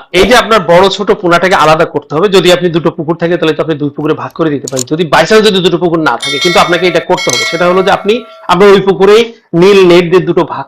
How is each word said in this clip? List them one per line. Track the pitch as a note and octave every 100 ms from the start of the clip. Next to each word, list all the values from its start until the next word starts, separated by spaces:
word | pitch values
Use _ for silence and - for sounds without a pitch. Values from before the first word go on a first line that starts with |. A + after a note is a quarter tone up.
| -
এই | F3 G3
যে | A#3+
আপনার | G3 A3
বড় | D#3+ F3 F#3+
ছোট | F#3+ G#3
পোনাটাকে | G3+ F3 E3+ F3+ F3
আলাদা | D#3 D#3+ E3
করতে | D3 - C#3+
হবে। | G3+
যদি | F#3 F3
আপনি | F3 F3
দুটো | E3 C#3
পুকুর | A#2 D#3 E3+
থাকে | E3+ F3
তাহলে | D#3+
তো | D#3
আপনি | D#3 D#3
দুই | D3
পুকুরে | C#3+ D3+
ভাগ | C#3+ C#3
করে | - D#3+
দিতে | C#3+ -
পারেন, | C3 -
যদি | D#3+
by | D#3 D3+ E3+
chance | A3
যদি | G#3+ F#3+
দুটো | F3+ F3
পুকুর | F3 E3
না | D3+ A#2+
থাকে, | - C#3+
কিন্তু | F3 F3
আপনাকে | E3 E3+ F3+
এটা | E3
করতে | - F3+ -
হবে। | - -
সেটা | F3+ F3
হলো | F#3
যে | F#3+
আপনি | F3 G3 A#3+ - - -
আপনার | F3 G3+
ওই | G3
পুকুরেই | F#3+ E3+ G3 G#3+ A#3 - _
নীল | E3 F#3+ G3 F3+
নেট | F3 E3+
দিয়ে | F#3 D#3+
দুটো | F3
ভাগ | D#3+ -